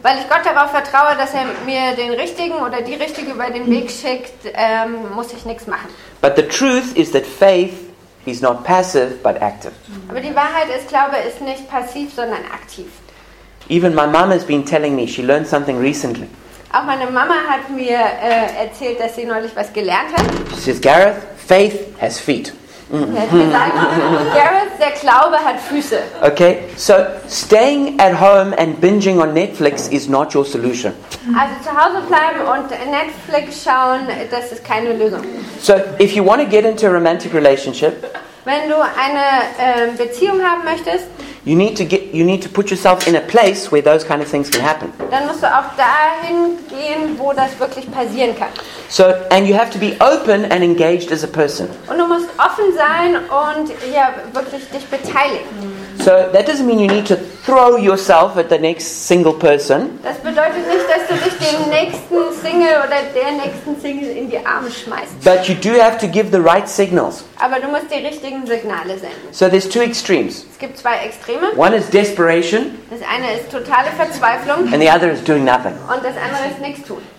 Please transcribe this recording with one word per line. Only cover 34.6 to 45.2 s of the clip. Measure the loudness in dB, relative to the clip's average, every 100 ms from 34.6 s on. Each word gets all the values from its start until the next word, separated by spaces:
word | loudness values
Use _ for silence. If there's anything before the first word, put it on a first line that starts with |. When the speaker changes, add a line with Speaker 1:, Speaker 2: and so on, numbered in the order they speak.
Speaker 1:
keine | -4 -4 -2
Lösung. | 0 -2 -2 -8 -12 -12 -4
Speaker 2:
So | 4 4 2 2
if | 2
you | 4
want | 4 4
to | 4
get | 4
into | 4 2 2
a |
romantic | 4 2 0 0
relationship, | 4 4 4 -2 -2 -2 -2 -12 -14 -18 -12 -4
Speaker 1:
Wenn | -2 0
du | 0
eine, | 0 0 -2 0 2 2 0 0
ähm, | 0 2 -2 -2
Beziehung | -6 0 0 2
haben | 0 0
möchtest, | -2 -4 -2 -4 -6 -16 -18 -10
Speaker 2:
you | 0
need | 2 2 0
to |
get, | -2 -2 -2
you | 0
need | 2 2
to | -2
put | -2 -2
yourself | 2 4 4
in | 4 2
a |
place | 4 4 4 2 0
where | 2
those | 4 4 2
kind | -4
of | -2
things | -4 -2
can | 0
happen. | 0 -2 -6 -10 -4
Speaker 1:
dann | -4